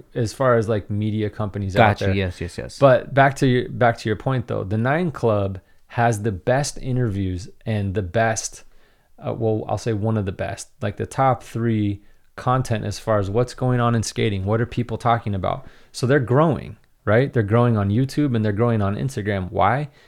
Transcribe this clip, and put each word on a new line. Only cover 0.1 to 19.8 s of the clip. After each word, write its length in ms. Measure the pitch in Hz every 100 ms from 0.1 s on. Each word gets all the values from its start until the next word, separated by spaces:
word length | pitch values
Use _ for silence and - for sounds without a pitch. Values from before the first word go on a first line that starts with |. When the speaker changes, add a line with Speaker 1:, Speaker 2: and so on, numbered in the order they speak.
Speaker 1:
as 180 | 135 110
far 240 | - 131 117
as, 120 | 107
like, 220 | 107 -
media 400 | 104 107 107 104
companies 460 | - 104 104 98 98
out 20 |
Speaker 2:
Gotcha. 280 | 107 101 101
Speaker 1:
there. 80 |
Speaker 2:
Yes, 260 | 98 90 -
yes, 160 | 85 -
yes. 200 | - -
Speaker 1:
But 360 | 139 123 -
back 220 | 127 139 135
to 100 | 139
your, 220 | 123 -
back 260 | 113 120 117
to 100 | 113
your 80 | 104
point 320 | 135 131 -
though, 160 | 107
the 140 | 98 110
Nine 320 | 123 156 175
Club 500 | - 117 104 98 95 _ - -
has 340 | - 117 104
the 100 | 110
best 460 | 90 - 127 - -
interviews 680 | 131 127 120 98 92 90 - -
and 300 | 113 104 98
the 80 | 101
best, 640 | 90 113 113 113 - - - - - _ _ -
uh, 80 | 143
well, 300 | 104 110 110 104
I'll 100 | 107
say 140 | 117
one 240 | 104 110 110
of 80 |
the 80 | 98
best, 380 | 90 98 101 - -
like, 160 | 107 -
the 100 | 107
top 360 | - 135 120
three 600 | - 113 117 110 104 101 - - _ -
content 480 | 127 127 - 107
as 140 | 101 -
far 200 | - 107
as 100 | 95
what's 240 | 107 127
going 260 | - 127 123
on 140 | 120
in 80 | 117
skating. 420 | 104 - 113 98
What 160 | 98 113
are 60 | 120
people 300 | - 117 110
talking 380 | 120 113 104
about? 320 | 98 92 90 - - -
So 140 | - 123
they're 120 | 143
growing, 580 | 110 131 165 101 - - _ _
right? 280 | 107 113 135
They're 100 | 120
growing 340 | 101 117 120 107
on 140 | 98
YouTube 440 | 107 135 - 147
and 100 | 117
they're 80 | 107
growing 300 | 101 120 110
on 140 | 98 104
Instagram. 540 | 135 117 101 98 90
Why? 380 | 92 95 131